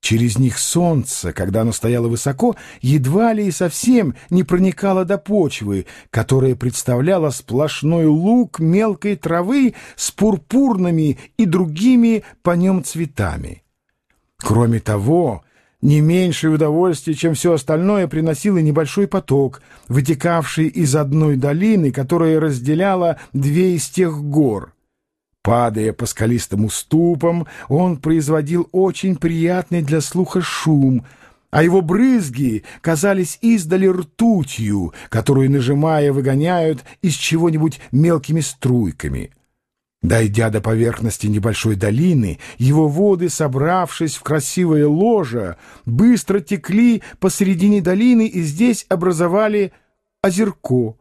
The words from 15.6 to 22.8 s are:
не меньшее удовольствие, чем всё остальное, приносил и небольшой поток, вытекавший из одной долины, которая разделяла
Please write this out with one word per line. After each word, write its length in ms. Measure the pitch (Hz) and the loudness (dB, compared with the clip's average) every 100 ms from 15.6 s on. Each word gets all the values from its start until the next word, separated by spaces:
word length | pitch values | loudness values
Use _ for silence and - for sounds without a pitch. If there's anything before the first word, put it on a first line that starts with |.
| _ _ | _ _
не 200 | 147 151 | 2 4
меньшее 520 | 151 175 185 143 156 | 4 2 0 0 0
удовольствие, 640 | 156 156 156 180 151 - | 2 2 2 0 -2 -4
чем 200 | 147 165 | -2 -2
всё 180 | 151 175 | 0 0
остальное, 560 | 160 135 160 185 208 175 | 0 0 -2 0 0 -2
приносил 480 | 156 160 151 208 190 | -2 -2 -2 0 2
и 60 | |
небольшой 420 | 151 147 151 - 196 | 2 0 -2 -2 -2
поток, 560 | 196 - 139 135 131 _ - - | -2 0 0 0 -4 _ -20 -4
вытекавший 800 | 127 135 151 175 170 143 - 160 | -2 0 0 0 -2 -2 -2 -2
из 300 | - 151 151 | 0 0 0
одной 400 | 139 151 156 139 | 0 2 2 2
долины, 560 | 143 151 208 220 147 | 0 0 2 2 2
которая 480 | 131 135 170 165 160 | -2 -2 0 2 2
разделяла 800 | 156 131 127 156 | 0 -2 -2 0